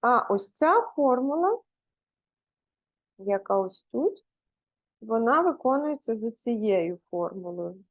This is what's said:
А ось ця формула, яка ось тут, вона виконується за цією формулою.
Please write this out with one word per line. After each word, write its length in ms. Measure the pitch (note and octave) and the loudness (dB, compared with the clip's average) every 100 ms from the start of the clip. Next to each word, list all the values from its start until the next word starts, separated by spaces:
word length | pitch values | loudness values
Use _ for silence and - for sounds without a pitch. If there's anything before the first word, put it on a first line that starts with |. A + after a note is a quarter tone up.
А 160 | A#3 A#3+ | 2 2
ось 340 | - G3+ - | 2 -2 -4
ця 280 | - D#4 G#4 - - | 0 4 4 2 0
формула, 640 | C#4 B3+ C4 D4+ F4+ A#4+ _ _ _ _ _ _ _ _ _ _ _ _ _ _ _ _ | 2 2 0 0 0 -2 _ _ _ _ _ _ _ _ _ _ _ _ _ _ _ _
яка 400 | F#3+ G3 G3 G3 | -4 -4 0 0
ось 280 | F#3+ F#3 _ | 0 -8 _
тут, 320 | A#3 F4 G4 _ _ _ _ _ _ _ _ | -2 -2 -4 _ _ _ _ _ _ _ _
вона 400 | A3 A3+ A3+ D4 | -4 0 2 2
виконується 760 | F4 D4 B3+ C4+ D4 D4 - A3+ | 2 0 0 0 -2 -6 -6 -6
за 140 | A3+ | -6
цією 680 | A3+ - A#3 G#3+ F#3+ E3+ F3 _ | -6 -4 -2 2 2 0 -6 _
формулою. 760 | F3+ E3+ F#3 F3 F3 F3 F#3+ F#3+ | -6 -6 -6 -12 -8 -10 -10 -20